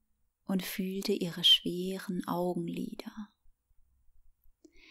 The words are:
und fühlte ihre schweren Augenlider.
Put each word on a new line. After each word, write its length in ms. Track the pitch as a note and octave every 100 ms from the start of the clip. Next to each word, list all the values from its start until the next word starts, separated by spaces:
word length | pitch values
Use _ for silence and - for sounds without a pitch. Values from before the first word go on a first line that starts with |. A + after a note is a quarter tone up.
| _ _ _ _ -
und 180 | F#3+
fühlte 500 | - - F#3 G3 G3
ihre 300 | G3 F3 E3+ E3+
schweren 840 | - F3 F3 F#3 F#3+ - F3+ -
Augenlider. 1000 | F3 F3+ F3 E3+ - - - A3+ A3 G#3 _ - - _ _ - _ - - - - - - - - -